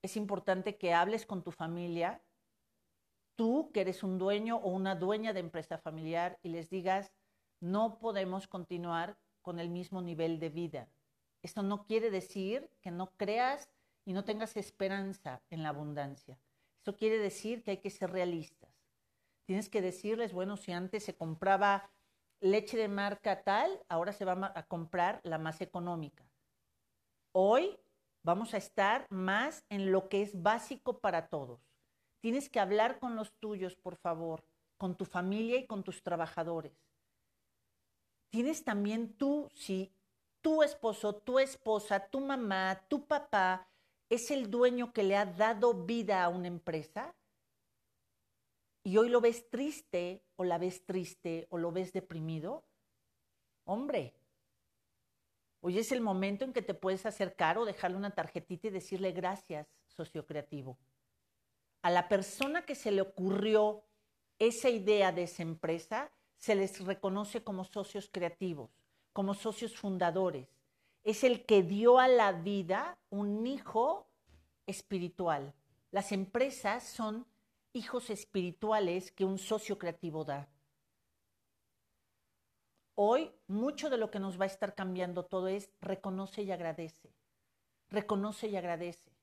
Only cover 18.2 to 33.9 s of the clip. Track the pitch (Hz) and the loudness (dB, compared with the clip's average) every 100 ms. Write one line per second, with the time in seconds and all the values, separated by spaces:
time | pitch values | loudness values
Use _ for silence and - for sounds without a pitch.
18.2 | 180 170 160 _ - _ _ _ _ _ | -2 -2 -6 _ -20 _ _ _ _ _
19.2 | _ _ - 190 208 214 185 180 208 220 | _ _ -4 -2 0 0 0 -2 -4 -2
20.2 | 226 180 190 202 - 175 185 214 208 - | -2 -2 -4 -6 -6 -6 -4 -6 -6 -8
21.2 | 165 160 190 190 202 196 - _ _ _ | -6 0 4 6 6 4 0 _ _ _
22.2 | _ _ 190 208 208 226 214 202 202 202 | _ _ 4 4 2 -2 0 0 -2 -2
23.2 | 220 190 - 202 330 392 - 165 180 202 | -2 0 2 4 2 -2 -2 0 0 -2
24.2 | 185 185 190 170 - 170 165 180 175 220 | 0 0 -2 -6 -6 -6 -2 2 2 2
25.2 | 180 160 160 160 175 165 175 170 151 _ | -4 -2 -4 -6 -8 -4 -4 -4 -6 _
26.2 | - _ _ _ _ _ _ _ _ _ | -20 _ _ _ _ _ _ _ _ _
27.2 | _ 185 196 247 370 - _ _ _ _ | _ 4 6 6 4 -6 _ _ _ _
28.2 | 165 180 226 208 - - 196 240 - 190 | 0 0 0 -6 -4 2 4 2 -2 -4
29.2 | 185 202 262 320 _ 202 190 190 190 196 | 0 0 0 -6 _ -2 4 4 4 -2
30.2 | 202 196 180 226 - 269 - - 208 170 | -2 0 2 2 -2 -6 -6 -2 0 0
31.2 | 165 156 131 120 _ _ _ _ _ _ | -2 -8 -8 -14 _ _ _ _ _ _
32.2 | 226 254 277 240 190 208 233 262 254 226 | -2 -2 -2 0 2 4 2 0 -6 -6
33.2 | 214 _ 214 208 185 175 185 | -8 _ -8 -6 -6 -8 -14